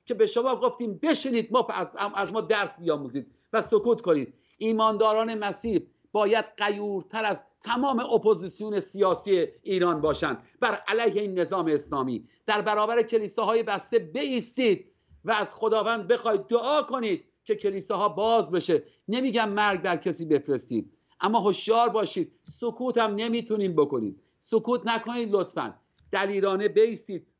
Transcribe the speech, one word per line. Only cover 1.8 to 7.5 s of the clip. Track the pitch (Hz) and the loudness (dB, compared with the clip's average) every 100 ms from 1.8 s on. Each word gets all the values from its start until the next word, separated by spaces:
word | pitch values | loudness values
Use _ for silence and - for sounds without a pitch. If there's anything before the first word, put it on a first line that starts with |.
| 180 - 202 | -6 -6 -4
از | 202 190 | -2 -2
ما | 214 | -4
درس | 165 214 190 - | 0 0 0 -2
بیاموزید | 170 147 135 135 - _ _ | -2 -2 -4 -8 -10 _ _
و | 220 | -2
سکوت | - 214 233 226 | 2 2 4 2
کنید. | 185 151 120 - _ _ | 2 2 0 -10 _ _
ایمانداران | 220 220 220 214 220 214 226 214 | -2 2 2 4 2 2 0 -2
مسیح | 202 - 233 185 - _ _ | -4 -4 -2 -2 -2 _ _
باید | 208 208 220 214 - | 0 2 2 0 -2
غیورتر | 208 208 208 196 - 220 | -2 -2 -4 -6 -6 -4
از | 214 185 - | -4 -4 -8